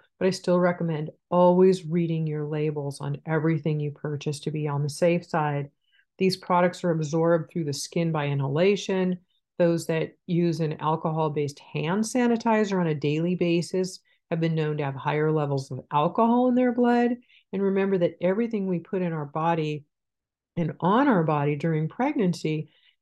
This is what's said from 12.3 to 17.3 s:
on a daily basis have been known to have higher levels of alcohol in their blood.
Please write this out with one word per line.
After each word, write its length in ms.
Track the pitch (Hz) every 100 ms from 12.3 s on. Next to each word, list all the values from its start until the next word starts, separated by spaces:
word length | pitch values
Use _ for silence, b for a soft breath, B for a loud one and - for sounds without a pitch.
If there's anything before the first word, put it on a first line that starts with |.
| 226 226 214 202 190
on 80 | 165
a 80 |
daily 400 | 151 147 151 175
basis 640 | 180 175 170 165 185 185 - _ _ -
have 80 | 170
been 160 | 165
known 220 | 160 151 151
to 80 |
have 100 | 139
higher 380 | 135 147 151 156
levels 400 | 156 147 139 135
of 80 | 127 -
alcohol 580 | 147 165 180 226 240 254
in 60 |
their 180 | 247 247
blood. 440 | 240 240 240 240 247 b